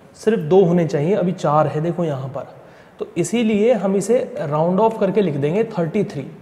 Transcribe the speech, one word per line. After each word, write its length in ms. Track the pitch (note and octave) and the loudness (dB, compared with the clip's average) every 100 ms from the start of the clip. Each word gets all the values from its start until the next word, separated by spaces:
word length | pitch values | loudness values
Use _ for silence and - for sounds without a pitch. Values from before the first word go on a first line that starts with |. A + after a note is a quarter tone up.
| - - | -20 -6
सिर्फ 240 | A3 A3 | -2 0
दो 240 | D3+ F#3+ | 4 4
होने 220 | F3 F3 D#3+ | 6 4 2
चाहिए, 280 | D#3 D#3 G#3 | 0 0 0
अभी 160 | F3+ | 0
चार 360 | - D#3+ D3+ D3 | -2 0 2 2
है 140 | D3+ | 0
देखो 220 | E3 E3 | -4 -2
यहाँ 260 | E3+ C3+ C3 | -4 -4 -8
पर, 240 | C3 - - - - - - | -10 -12 -18 -20 -20 -20 -14
तो 80 | - F3 | -8 -4
इसीलिए 560 | E3+ A#3 A3 G#3 A3 | -2 0 2 2 2
हम 220 | A3+ F#3+ G3 | 2 2 0
इसे 400 | F#3 B3 - - | 2 0 0 -6
round 400 | D#3 D3+ E3 F#3+ | -4 0 2 2
off 200 | A3 A3 | 2 0
करके 220 | G3 F#3+ | 0 2
लिख 140 | F#3 C#3 | 0 0
देंगे 280 | C#3+ F#3+ | 0 0
थर्टी 400 | A3+ - D#3+ G#3 | -2 -2 -2 -2
थ्री। 180 | F#3+ C#3+ - - | -4 -6 -12 -16